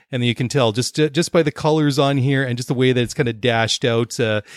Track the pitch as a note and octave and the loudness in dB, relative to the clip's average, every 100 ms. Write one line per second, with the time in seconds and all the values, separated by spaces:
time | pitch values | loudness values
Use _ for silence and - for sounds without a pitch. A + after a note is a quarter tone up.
0 | - B2+ A#2+ A2+ A#2+ C#3+ A#2 A2+ - - | -8 -2 -2 -2 -2 0 0 0 -2 0
1 | D3+ C#3 - E3+ D3+ - D#3 D#3 D3 C3+ | 0 0 0 2 0 0 0 2 2 2
2 | C#3 C#3 C3+ C3+ B2+ A#2+ C3 B2+ B2+ B2 | 0 2 0 0 -2 -4 -4 0 2 2
3 | A#2 - A#2+ A2 A#2+ A2+ A2+ - B2 A#2 | -2 -2 -4 0 0 2 0 0 0 0
4 | A#2 - A2 G#2+ - | -2 -2 -2 -2 -4